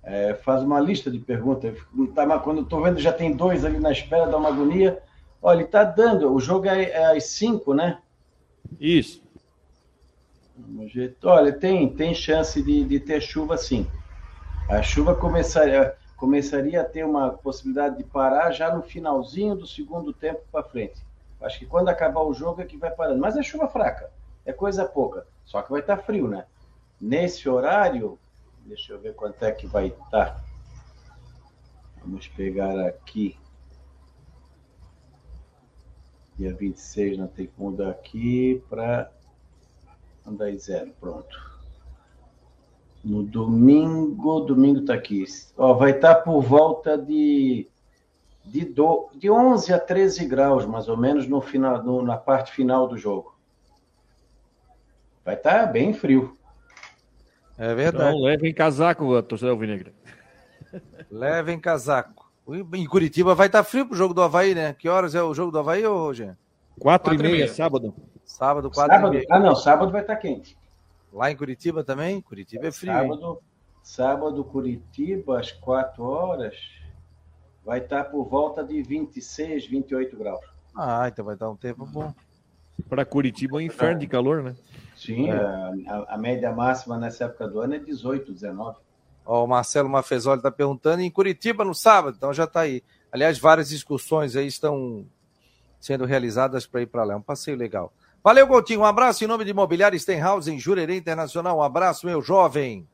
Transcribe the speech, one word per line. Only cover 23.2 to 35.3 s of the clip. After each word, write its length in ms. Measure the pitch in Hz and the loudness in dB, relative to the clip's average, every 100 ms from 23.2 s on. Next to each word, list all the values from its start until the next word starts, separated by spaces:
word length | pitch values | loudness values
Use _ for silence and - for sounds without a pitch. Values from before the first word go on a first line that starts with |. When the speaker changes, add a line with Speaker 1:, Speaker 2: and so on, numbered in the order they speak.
Speaker 1:
Mas 160 | 175 285 | 0 -2
é 60 | |
chuva 240 | 277 302 285 | -4 -4 -4
fraca, 440 | 254 180 - - - - - - | 0 -2 -4 -16 -20 -20 -16 -12
é 60 | |
coisa 320 | 135 202 190 | -6 -4 -4
pouca. 420 | 185 143 117 90 - _ | -4 -2 -4 -4 -16 _
Só 160 | _ 101 | _ -10
que 120 | - | -6
vai 100 | 262 | -6
tá 140 | 143 196 | -2 -4
frio, 320 | - 208 123 | -2 -2 -2
né? 160 | 98 - _ - _ _ _ | -6 -12 _ -20 _ _ _
Nesse 480 | 104 139 180 - 139 | -4 -2 -2 -4 -2
horário, 680 | 127 135 196 196 127 107 92 _ _ _ _ | 0 2 2 2 0 -6 -10 _ _ _ _
deixa 280 | 107 104 - | -20 -18 -16
eu 80 | 104 | -14
ver 160 | 110 107 | -14 -10
quanto 280 | 104 - | -12 -6
é 60 | 113 | -6
que 160 | 107 - | -4 -4
vai 260 | 104 95 - - | -2 -4 -8 -4
tá. 320 | 110 92 - - - - - - - - - - - _ _ _ _ - - | -2 -2 -4 -16 -18 -20 -20 -20 -20 -20 -20 -20 -20 _ _ _ _ -20 -20
Vamos 280 | 90 95 - | -16 -16 -16
pegar 500 | - 95 95 98 95 90 | -10 -8 -4 -4 -4 -6
aqui. 500 | - - 110 104 - - _ - - - _ _ _ _ - _ _ _ _ - _ _ _ - | -6 -14 -6 -6 -8 -20 _ -20 -20 -20 _ _ _ _ -20 _ _ _ _ -20 _ _ _ -20